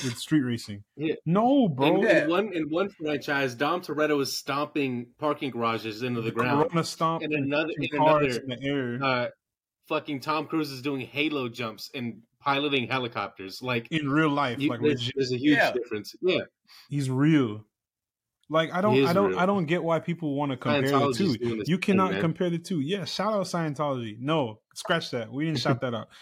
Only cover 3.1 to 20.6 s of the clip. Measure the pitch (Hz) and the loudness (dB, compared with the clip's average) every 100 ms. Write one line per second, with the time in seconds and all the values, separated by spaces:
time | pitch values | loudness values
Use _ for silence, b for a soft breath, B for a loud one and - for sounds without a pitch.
3.1 | 147 143 143 135 120 143 170 - 147 151 | -4 -2 0 0 0 0 0 -2 0 2
4.1 | 147 135 - - 139 147 151 135 123 120 | 2 0 -4 -4 -4 -2 -2 -2 -2 -8
5.1 | - 151 147 143 117 117 113 110 107 127 | -4 -2 -2 -4 -2 0 0 -4 -6 -4
6.1 | 120 113 113 123 135 156 165 156 - 165 | -2 -2 0 2 2 2 0 -2 -2 -2
7.1 | 165 151 151 139 147 160 - 160 147 151 | 0 -2 -2 0 0 -2 -2 -2 4 6
8.1 | 151 139 117 135 120 135 143 123 120 135 | 6 4 -2 -6 -6 -4 -2 -2 -2 0
9.1 | 127 120 - _ _ _ _ - 156 147 | 0 -2 -6 _ _ _ _ -4 -4 -2
10.1 | 139 151 156 147 160 147 135 135 135 120 | -6 -2 -2 0 -2 -2 -4 -4 -4 -6
11.1 | 139 156 147 123 117 117 104 - 135 120 | -2 -2 0 -4 -6 -8 -8 -12 -8 -8
12.1 | 101 _ _ - 139 147 139 110 131 120 | -8 _ _ -2 0 2 0 0 -2 -2
13.1 | 110 98 - 95 92 127 120 117 165 143 | -4 -6 -8 -14 -8 -4 -4 -2 -4 0
14.1 | 147 160 143 139 117 143 117 151 139 120 | 2 2 2 0 0 -2 0 0 0 -2
15.1 | 135 127 123 147 151 160 123 113 107 104 | -2 -2 0 2 4 4 0 -4 -8 -8
16.1 | - 180 156 95 _ _ b b 143 131 | -4 0 0 -2 _ _ b b -4 -2
17.1 | 127 147 156 120 107 - _ _ _ _ | 2 6 6 4 -2 -14 _ _ _ _
18.1 | _ _ _ - 156 160 170 208 135 135 | _ _ _ -2 0 0 2 4 4 4
19.1 | 185 202 185 185 202 151 175 165 160 165 | 4 2 2 2 2 2 0 2 0 0
20.1 | 165 156 139 143 127 | -4 -2 -2 -2 -2